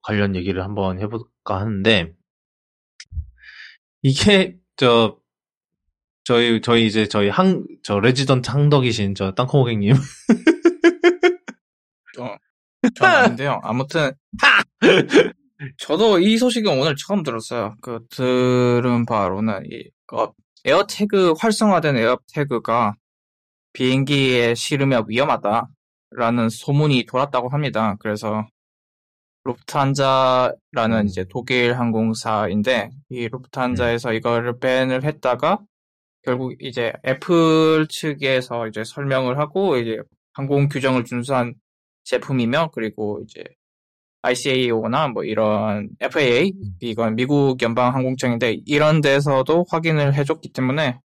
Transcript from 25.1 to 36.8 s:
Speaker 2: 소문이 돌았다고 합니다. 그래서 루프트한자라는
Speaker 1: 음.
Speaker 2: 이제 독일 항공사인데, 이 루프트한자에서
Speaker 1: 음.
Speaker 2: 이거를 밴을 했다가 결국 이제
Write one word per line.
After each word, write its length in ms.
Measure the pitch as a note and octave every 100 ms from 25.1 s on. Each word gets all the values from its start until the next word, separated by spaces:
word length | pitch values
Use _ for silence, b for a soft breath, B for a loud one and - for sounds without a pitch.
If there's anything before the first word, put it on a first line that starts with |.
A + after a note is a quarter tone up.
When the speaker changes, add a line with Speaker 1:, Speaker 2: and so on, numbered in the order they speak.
| A2+ C#3+ B2+ G2+ A#2 - _ _ _ _ - A#2 A#2+ A2+
Speaker 2:
소문이 560 | A2 - C#3+ D3+ C3 A2+
돌았다고 440 | B2+ C#3+ C3 B2
합니다. 460 | C#3+ C#3+ A2 A2 G2+
그래서 480 | A2 G#2+ A2 G#2+ A2 _ _ _ _ _ _ _ _ _
루프트한자라는 1600 | C3+ A#2+ - D3+ C#3 C#3 C3+ C3 C3 B2+ B2+ - _ B2+ A2+ A2
Speaker 1:
음. 40 | G#2
Speaker 2:
이제 180 | F#2+ F#2+
독일 480 | B2+ A#2 B2+ A#2+ B2
항공사인데, 1120 | A#2 A2 A2+ A2+ A#2 G#2+ G#2 G#2 G#2 B2 G2 C3+ _
이 180 | B2+ A#2
루프트한자에서 840 | B2+ - - B2+ B2 A#2+ A#2 A#2+
Speaker 1:
음. 60 | A2+
Speaker 2:
이거를 440 | A#2+ A#2 A#2+ A#2+
밴을 440 | C3 B2+ C3 C3
했다가 560 | C#3+ D3+ B2+ A#2+ D#3 F#3 - _ _ _ _ _
결국 300 | - B2 B2+ -
이제 340 | C#3 B2